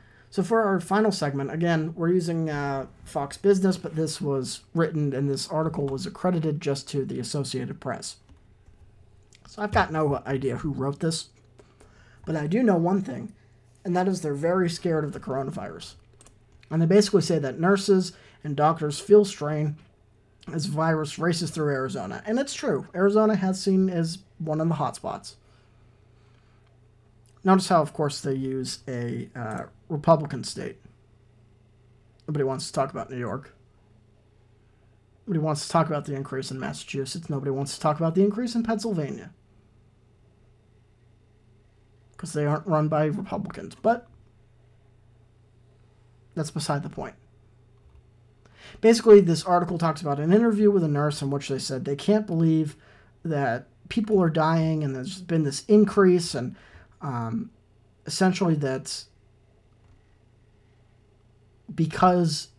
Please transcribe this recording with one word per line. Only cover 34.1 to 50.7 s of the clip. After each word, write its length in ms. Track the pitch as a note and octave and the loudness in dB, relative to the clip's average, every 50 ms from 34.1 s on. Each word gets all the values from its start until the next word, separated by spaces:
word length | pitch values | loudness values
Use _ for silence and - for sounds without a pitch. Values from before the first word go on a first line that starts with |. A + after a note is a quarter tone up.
| _ _ _ _ _ _ _ _ _ _ _ _ _ _ _ _ _ _ _ _ _ _ - A3+ | _ _ _ _ _ _ _ _ _ _ _ _ _ _ _ _ _ _ _ _ _ _ -8 -4
Nobody 120 | F3+ D#3 | -2 -2
wants 260 | D3+ D#3 D3+ D3 - | 0 0 -2 -4 -4
to 40 | - | 0
talk 180 | - E3 D#3+ D#3 | 0 0 2 2
about 180 | D3+ D3 C#3+ | -2 -6 -6
the 100 | - C#3 | -6 -8
increase 340 | C3+ C#3+ - C3+ C3 B2+ - | -8 -8 -8 -8 -8 -8 -8
in 100 | C3 C3 | -10 -8
Massachusetts. 680 | C3 C#3 C#3+ - - - - C#3 C3+ - - F3 - - | -8 -8 -8 -10 -12 -10 -8 -6 -6 -6 -8 -12 -8 -6
Nobody 220 | D3 C#3 C#3 C#3 | -6 -4 -2 -4
wants 220 | C3+ C3+ C#3 C#3 - | -4 -4 -4 -6 -8
to 60 | - | -4
talk 160 | - D3+ D3+ D#3 | -2 -2 0 0
about 180 | E3 D#3+ E3 | -2 0 2
the 80 | F#3 G3 | 2 2
increase 320 | G#3 G#3 A3+ B3 A#3 - | 2 2 -2 -6 -4 -2
in 80 | A#3 A3+ | -4 -2
Pennsylvania. 680 | A3 A3+ A3 A3+ A3+ G3 D#3+ C#3+ - - A#2 F2 - - _ _ _ _ _ _ _ _ _ _ _ _ _ _ _ _ _ _ _ _ _ _ _ _ _ _ _ _ _ _ _ _ _ _ _ _ _ _ _ _ _ _ _ _ _ _ _ _ _ _ _ _ _ _ _ _ | -2 -2 -4 -2 -4 -4 -4 -4 -6 -8 -12 -14 -18 -20 _ _ _ _ _ _ _ _ _ _ _ _ _ _ _ _ _ _ _ _ _ _ _ _ _ _ _ _ _ _ _ _ _ _ _ _ _ _ _ _ _ _ _ _ _ _ _ _ _ _ _ _ _ _ _ _
'Cause 160 | - - D#3+ | -14 -12 -8
they 140 | - D3+ D3 | -4 -2 -2
aren't 200 | D3 D3+ D3+ D#3+ | 0 -2 -2 -2
run 220 | G3 D#3+ D3+ D3+ D#3 | 0 0 0 2 2
by 180 | D#3 D3+ D#3 | 2 0 0
Republicans. 680 | D#3 D3 - - - - - - - - - - - - | 0 -2 -4 -6 -8 -8 -8 -8 -10 -12 -12 -14 -14 -12
But 320 | - - A3+ A#3+ A#3+ - - - - - _ _ _ _ _ _ _ _ _ _ _ _ _ _ _ _ _ _ _ _ _ _ _ _ _ _ _ _ _ _ _ _ _ _ _ _ _ _ _ _ _ - | -2 0 0 0 0 -2 -16 -20 -20 -20 _ _ _ _ _ _ _ _ _ _ _ _ _ _ _ _ _ _ _ _ _ _ _ _ _ _ _ _ _ _ _ _ _ _ _ _ _ _ _ _ _ -8
that's 160 | E3+ D3+ D#3 | -6 -6 -6
beside 320 | - D#3 C#3+ - D3 C#3+ - | -6 -6 -4 -2 -2 -4 -4
the 60 | D3+ | -8
point. 260 | - - - B2 - _ _ _ _ _ _ _ _ _ _ _ _ _ _ - _ - _ _ _ _ _ _ _ _ _ - _ - - - - - | -10 -10 -12 -12 -14 _ _ _ _ _ _ _ _ _ _ _ _ _ _ -20 _ -20 _ _ _ _ _ _ _ _ _ -20 _ -20 -20 -20 -10 2
Basically, 400 | - A3+ A#3 A3+ - A3+ G#3 G3+ | 4 6 6 6 10 12 12 12
this 240 | F3+ E3 E3 - - | 12 8 2 0 2
article 340 | F#3 F3 F3 F3 F3 F3+ E3 | 2 2 2 2 0 -2 0
talks 240 | E3+ D#3+ D3+ D3+ | 0 0 0 -2
about 200 | F3+ D3 C#3+ C#3+ | -2 -2 -2 0
an 100 | D3+ E3 | 2 4
interview 400 | F#3+ A3 A#3 A#3 G#3+ G3+ G#3+ G#3 | 4 6 6 4 2 4 4 4